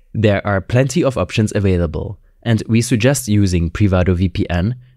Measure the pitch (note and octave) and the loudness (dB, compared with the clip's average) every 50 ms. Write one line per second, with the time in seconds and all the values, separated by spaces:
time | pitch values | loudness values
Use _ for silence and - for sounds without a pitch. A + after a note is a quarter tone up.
0 | _ _ - A2+ G2+ G#2+ G2+ G2 - G#2 G2+ F#2+ F#2 - - B2 C3+ C3+ - F3 | _ _ -6 -2 0 0 0 0 -2 -2 -2 -2 -2 -2 0 0 0 0 0 0
1 | C3+ C3+ B2+ - F2+ - - - A2 G#2 - G#2+ G2 G2 F#2 F2 E2+ D#2 D#2 D#2+ | 0 0 0 -2 -4 -4 -2 -2 0 0 0 0 0 2 2 2 0 -2 -4 -6
2 | D#2+ E2+ G2 - _ _ _ _ - A2+ A2+ G#2+ - - A2+ A2+ A#2 - C3+ A2+ | -8 -8 -12 -14 _ _ _ _ -2 -2 -2 0 0 0 0 0 2 2 0 2
3 | G#2 B2+ C#3+ C3+ - - G#2 G#2 G2+ F#2+ F2+ F2 E2+ E2 - - G#2+ G2 F#2 F#2 | 2 2 0 0 -2 0 2 2 2 2 2 0 -2 -2 0 0 2 2 4 2
4 | F2+ F2+ F#2 F2 F#2+ F2+ - - G2 - - F2 E2+ G#2+ B2 - - - _ | 2 2 2 2 0 -2 -2 -2 -4 -2 -2 -2 -2 -2 -4 -6 -10 -20 _